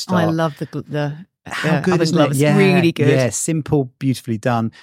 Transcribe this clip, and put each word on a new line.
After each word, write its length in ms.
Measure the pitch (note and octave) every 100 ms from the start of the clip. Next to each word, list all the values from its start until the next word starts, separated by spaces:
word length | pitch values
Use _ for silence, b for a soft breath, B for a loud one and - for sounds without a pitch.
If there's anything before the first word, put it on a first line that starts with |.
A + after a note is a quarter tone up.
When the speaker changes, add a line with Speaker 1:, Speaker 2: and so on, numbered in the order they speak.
| -
Speaker 1:
Oh, 80 | F#3
I 60 | E3
Speaker 2:
star. 60 |
Speaker 1:
love 240 | D#3+ E3 C#3+
the 80 | D#3
gl-, 200 | D3 -
the, 380 | D3 C#3+ D3+ F#3 _ -
Speaker 2:
How 220 | - D3+
Speaker 1:
yeah, 120 | E3
Speaker 2:
good, 120 | F#3
Speaker 1:
I 40 | F3
think 40 |
Speaker 2:
isn't 140 | D#3+ D#3+
Speaker 1:
love 100 | C#3
Speaker 2:
it? 40 |
Speaker 1:
it's 80 | C3+
Speaker 2:
Yeah, 180 | D3 G3+
Speaker 1:
really 340 | F#3+ F#3 E3+
good. 160 | E3 C#3+
Speaker 2:
yeah, 200 | C3+ B2
simple, 640 | - - D#3+ - D3+ B2+ -
beautifully 380 | C3+ B2 - A2+
done. 340 | C3 A#2 A2+ B